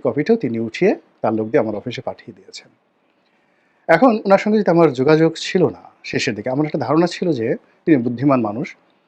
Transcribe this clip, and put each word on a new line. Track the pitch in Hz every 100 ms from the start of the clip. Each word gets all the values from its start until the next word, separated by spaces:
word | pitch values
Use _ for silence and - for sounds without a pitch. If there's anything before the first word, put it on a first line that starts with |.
কপিটাও | 135 127 151 226
তিনি | 131 113
উঠিয়ে | 113 - 185 330 _ -
তার | 117
লোক | 107 110
দিয়ে | 143
আমার | 107
অফিসে | 104 127 113
পাঠিয়ে | - 95 -
দিয়েছেন। | 95 - - _ _ _ _ _ _ _ _ _ _ _ _ -
এখন | 160 254 220
ওনার | 202 190
সঙ্গে | 214 214
যদি | 196
আমার | 170 160
যোগাযোগ | 127 131 156 160 160
ছিল | - 185 151
না | - - _
শেষের | - 131 -
দিকে, | 104 117
আমার | 135 151
একটা | 160
ধারণা | 120 151 175
ছিল | - 185
যে | 131 110 170 _ _
তিনি | - 143
বুদ্ধিমান | 120 117 143 131
মানুষ, | 107 107 160 - _ _